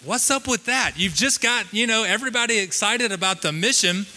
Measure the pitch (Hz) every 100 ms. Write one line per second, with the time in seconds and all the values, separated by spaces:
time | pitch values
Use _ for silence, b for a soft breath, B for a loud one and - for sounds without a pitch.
0 | 139 233 - 269 269 233 - 254 202 143
1 | 190 151 262 262 233 240 190 208 233 220
2 | 208 208 262 240 233 226 190 - 208 233
3 | 240 190 190 185 160 151 202 269 180 180
4 | 202